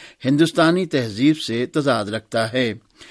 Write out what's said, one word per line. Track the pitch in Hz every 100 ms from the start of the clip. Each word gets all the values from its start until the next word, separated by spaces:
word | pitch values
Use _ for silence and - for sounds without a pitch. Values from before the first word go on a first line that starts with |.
| - _ 127
ہندوستانی | 143 165 - 165 180 170
تہذیب | 143 113 101 143 -
سے | - 117 123
تضاد | 156 139 113 104
رکھتا | 110 - 113 110
ہے۔ | 127 120 104 _ _ -